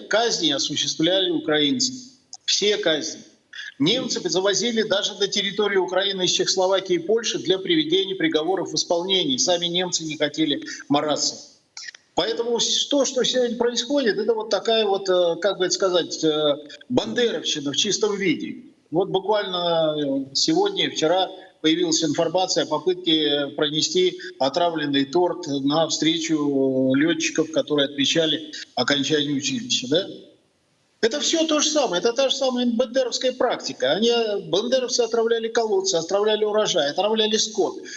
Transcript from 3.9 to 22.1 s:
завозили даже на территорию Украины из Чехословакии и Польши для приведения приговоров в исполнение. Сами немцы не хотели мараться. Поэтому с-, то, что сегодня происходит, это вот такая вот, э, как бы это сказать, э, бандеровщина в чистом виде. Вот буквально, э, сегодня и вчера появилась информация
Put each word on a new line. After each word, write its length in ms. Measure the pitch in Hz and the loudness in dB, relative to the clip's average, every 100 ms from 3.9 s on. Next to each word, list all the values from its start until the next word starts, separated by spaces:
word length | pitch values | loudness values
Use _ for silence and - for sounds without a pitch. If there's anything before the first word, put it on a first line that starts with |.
| 247 247 - 180 | 2 0 -4 -2
завозили 540 | 165 196 196 226 220 | 0 2 2 0 0
даже 320 | 202 190 202 196 | 0 0 -2 -2
на 120 | 196 | -4
территорию 560 | 208 196 175 208 196 | -2 -2 0 0 2
Украины 420 | 180 180 196 190 180 | 0 0 -2 -2 0
из 60 | |
Чехословакии 640 | - 180 - 185 190 185 175 | 0 0 2 2 2 0 -2
и 40 | |
Польши 400 | 165 226 220 170 | 0 0 0 -4
для 180 | 135 190 | 0 0
приведения 580 | 185 165 147 185 190 190 | 0 0 2 0 0 0
приговоров 560 | 160 156 160 185 165 | 0 0 0 -2 -2
в 40 | 151 | -4
исполнение. 640 | - 175 180 190 160 127 | 0 0 0 0 0 0
Сами 260 | - 175 170 | 0 0 0
немцы 380 | 170 180 - | -2 -2 -4
не 140 | 160 147 | -4 -2
хотели 440 | 147 151 156 139 - - - | -2 0 -2 -2 -6 -10 -2
мараться. 480 | 143 151 139 - - - - _ - - - _ | 0 0 -2 -2 -6 -14 -20 _ -20 -18 -18 _
Поэтому 460 | - 185 220 233 233 | -2 -2 -2 -2 0
с-, 260 | - - - | 0 -2 0
то, 200 | 285 254 | 2 2
что 180 | 254 | 0
сегодня 340 | 220 254 240 226 | 0 2 0 0
происходит, 640 | 233 233 - 285 240 185 | -2 -2 0 0 2 0
это 160 | 220 220 | 0 -2
вот 160 | 214 | 0
такая 340 | 202 - 226 214 | -2 2 2 2
вот, 240 | 196 196 | 0 2
э, 260 | 180 175 165 | 2 2 2
как 160 | 202 185 | 0 0
бы 80 | 180 | 0
это 80 | |
сказать, 500 | - 190 180 143 - | 0 2 2 0 0
э, 340 | 160 151 151 143 - - - | 0 2 2 0 -4 -16 -4
бандеровщина 840 | 123 110 160 240 170 131 156 139 | -2 0 2 0 0 -4 -4 -2
в 40 | - | -2
чистом 400 | 214 - 208 202 | 0 2 0 2
виде. 400 | 190 139 - - - _ _ | 0 0 -2 -10 -16 _ _
Вот 180 | 156 190 | -2 0
буквально, 840 | 185 190 208 196 180 175 165 160 151 | 0 0 0 0 -2 0 2 2 0
э, 380 | 143 139 135 - | 0 -2 -2 -2
сегодня 500 | - 160 202 180 156 | 2 2 2 0 -4
и 40 | |
вчера 420 | - 156 180 185 - - _ | 0 2 2 0 -4 -20 _
появилась 420 | 156 165 175 156 | 0 2 2 0
информация 600 | 160 | 0